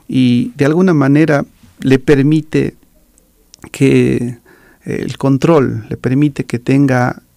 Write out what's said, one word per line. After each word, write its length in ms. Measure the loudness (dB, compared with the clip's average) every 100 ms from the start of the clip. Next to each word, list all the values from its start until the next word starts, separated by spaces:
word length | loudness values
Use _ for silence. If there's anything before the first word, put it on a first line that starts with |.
| -6
y 460 | 0 2 0 -2 -2
de 80 | 0
alguna 280 | 2 2
manera 520 | 2 2 2 2 0 -4 _ -20 -6
le 180 | 0 2
permite 800 | 2 2 2 0 -2 -4 -4 -6 _ _ _ _ _ _ _ -20 -12
que, 460 | -2 2 2 2 -2
eh, 220 | -6 -12 _ _ _ _
el 340 | -10 -8 -8 -4
control, 680 | -2 0 2 2 2 -4 -8
le 60 | -8
permite 480 | -4 0 0 -2
que 160 | -8 -6
tenga 640 | -2 0 2 0 -2 -4 -14